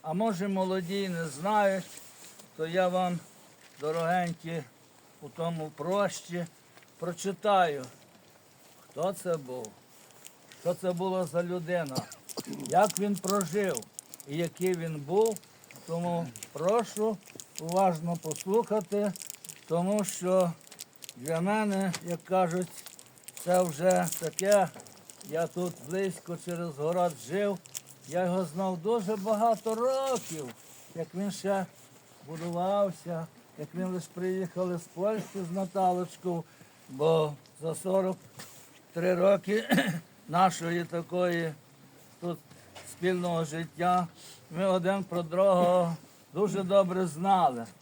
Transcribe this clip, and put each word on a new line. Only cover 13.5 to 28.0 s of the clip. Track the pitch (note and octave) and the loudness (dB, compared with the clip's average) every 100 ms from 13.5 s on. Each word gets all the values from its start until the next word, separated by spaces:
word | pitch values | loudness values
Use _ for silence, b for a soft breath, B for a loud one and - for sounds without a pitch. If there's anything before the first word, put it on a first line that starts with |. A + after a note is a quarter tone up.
| G3 G3 D3 - - - - - | 0 0 0 -4 -18 -20 -20 -8
і | D3+ | -4
який | E3 - F#3 E3+ | -4 -2 -2 0
він | E3 D#3 | -4 -6
був. | C#3 F#3+ A3+ G3+ - - - - - | 0 2 2 0 -12 -20 -20 -18 -8
Тому | E3 F3 E3+ D#3+ A#2 - | -4 -2 -2 -4 -10 -14
прошу | C#3 E3+ A3+ G#3+ - A3 G#3 - - - - | -4 2 2 0 -2 -2 -2 -10 -18 -14 -10
уважно | D#3+ F#3 G3 D#3+ E3+ E3 | -2 2 2 2 -2 -4
послухати, | D#3 D3+ F#3+ G#3+ A3+ G#3+ F3 G3+ G#3 - - - - - - | -4 -6 0 0 2 -2 0 -2 -2 -4 -12 -16 -16 -20 -4
тому | E3+ F3+ G#3+ | 0 2 0
що | G3 - F3+ F#3 F3 D#3+ - - - - - - | -2 -4 2 4 2 -2 -16 -18 -18 -16 -18 -8
для | A#2+ E3 | -4 0
мене, | F#3 G#3+ G#3+ F#3+ F#3+ - E3+ | 2 2 2 0 0 -2 -6
як | E3+ | -8
кажуть, | - F#3+ F3+ F3+ F3+ - - - - - - - | 0 2 2 0 -4 -8 -18 -20 -20 -20 -20 -10
це | F3 F3+ | 0 2
вже | F3+ C#3 F3+ F3+ E3+ - | 2 2 4 4 2 -2
таке, | E3 - F#3+ G#3 F3 - - - - - - | -6 -2 4 4 4 -4 -20 -20 -20 -20 -6
я | D#3+ E3 | -4 -4
тут | F3 F3+ - A#2+ | -2 -6 -6 -8
близько | F#3 G3 F3 F3 E3+ F3 | -4 -4 -4 -10 -10 -8
через | E3+ E3+ C#3 | -6 -6 -4
город | D3+ F3+ F3 C#3 A#2+ | -2 2 0 -2 -6
жив, | F#3 G3+ F#3 - - - - | -2 -2 -4 -10 -16 -16 -20